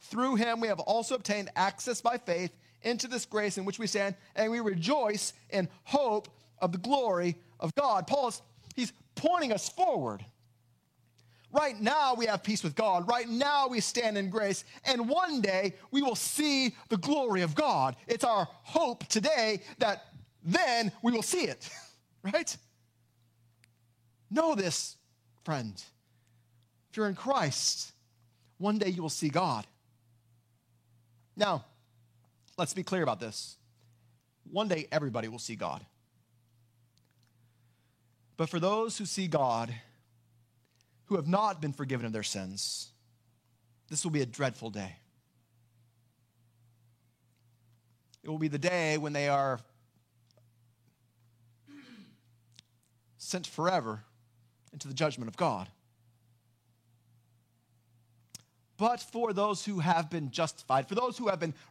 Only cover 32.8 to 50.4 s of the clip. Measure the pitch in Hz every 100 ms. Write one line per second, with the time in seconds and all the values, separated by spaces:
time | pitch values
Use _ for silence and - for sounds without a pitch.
32.8 | 180 185 147 117 113 - - - _ _
33.8 | _ _ _ _ _ _ - 165 214 165
34.8 | 147 151 143 113 110 117 - 110 87 65
35.8 | - _ _ _ _ _ _ _ _ _
36.8 | _ _ _ _ _ _ _ _ _ _
37.8 | _ _ _ _ _ - 160 175 180 214
38.8 | 226 - 190 - 185 151 131 113 117 113
39.8 | - _ _ _ _ _ _ _ _ _
40.8 | _ _ - 196 147 190 214 175 151 139
41.8 | 135 127 117 110 101 98 95 98 - -
42.8 | - _ _ _ _ _ _ _ _ _
43.8 | - 151 175 151 123 110 135 113 117 104
44.8 | 95 85 _ _ _ _ _ _ _ _
45.8 | _ _ _ _ _ _ _ _ _ _
46.8 | _ _ _ _ _ _ _ _ _ _
47.8 | _ _ _ - 156 156 156 143 170 180
48.8 | 156 151 151 147 143 143 139 123 - _
49.8 | _ _ _ _ _ _